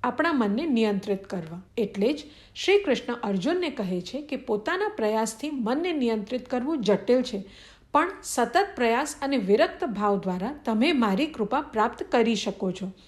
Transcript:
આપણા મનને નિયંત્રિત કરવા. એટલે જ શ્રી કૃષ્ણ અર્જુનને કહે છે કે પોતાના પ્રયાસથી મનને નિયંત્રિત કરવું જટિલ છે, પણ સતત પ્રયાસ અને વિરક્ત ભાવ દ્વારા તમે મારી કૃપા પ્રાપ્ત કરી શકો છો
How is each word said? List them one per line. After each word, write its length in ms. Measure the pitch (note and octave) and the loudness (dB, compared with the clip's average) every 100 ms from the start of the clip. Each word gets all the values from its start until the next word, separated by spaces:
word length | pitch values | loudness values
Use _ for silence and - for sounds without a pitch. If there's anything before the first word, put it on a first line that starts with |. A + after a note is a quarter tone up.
આપણા 280 | B3 A#3+ E4 | -2 0 0
મનને 340 | D4 G#3 G#3 E4 | 2 2 0 0
નિયંત્રિત 580 | A#3 A3 G3+ G#3+ G3 | 2 2 0 -2 -4
કરવા. 380 | - F#3+ D#3+ E3+ - - | -4 -8 -8 -12 -10 -4
એટલે 360 | G3+ G3+ G#3+ | -4 0 0
જ 120 | D4 - - - - | 0 -8 -20 -20 -6
શ્રી 260 | - G4+ | 4 4
કૃષ્ણ 320 | G4 A#3+ - | 4 0 0
અર્જુનને 560 | A#3+ G#3 G3 G3+ F4+ E4+ | -4 -2 0 0 0 -2
કહે 300 | - G3 F3+ | -4 -4 -4
છે 220 | F3 C4 | -4 -10
કે 140 | D4 C4+ | -6 -8
પોતાના 520 | - G#3 G#3+ F#4 G#4 | -2 -2 0 -2 -2
પ્રયાસથી 640 | G#4 G#3+ A3 A3 - D4 | 0 0 2 0 -4 -6
મનને 420 | C#4+ G#3+ C4+ F4+ | -4 -2 0 0
નિયંત્રિત 560 | D#4 A#3+ A3 G3+ B3 - | 0 0 0 -2 -6 -4
કરવું 340 | B3 B3+ D#4+ | -4 -2 -2
જટિલ 400 | G3+ G3 - B3 | 2 2 4 2
છે, 220 | B3 G3 F#3+ - - - _ | 2 -6 -10 -18 -20 -20 _
પણ 180 | C#4+ F4 F#4+ | 0 0 -4
સતત 440 | - - A#3 E4 G4+ - | -6 -2 2 2 0 0
પ્રયાસ 400 | A#3+ A#3 D4 - | 2 2 0 -4
અને 140 | C#4 C#4 | -2 0
વિરક્ત 480 | F#3+ G#3 F4 - | 4 4 4 2
ભાવ 360 | E4 G3 G#3 G3+ | -6 0 2 2
દ્વારા 340 | F#3+ F3+ G#3 D4 | 0 -4 -4 -6
તમે 280 | - A3 C#4 | -2 2 4
મારી 340 | D4+ A3 F#3+ D4+ | 4 2 2 0
કૃપા 340 | - G#3 C4 | -2 -2 -2
પ્રાપ્ત 420 | D4+ A3 A3 A#3+ | -2 0 0 0
કરી 320 | - B3+ A#3 | 0 2 4
શકો 360 | G#3+ G#3 G3 F#3+ | 2 -2 -4 -4
છો 220 | F3+ F#3+ - | -4 -8 -10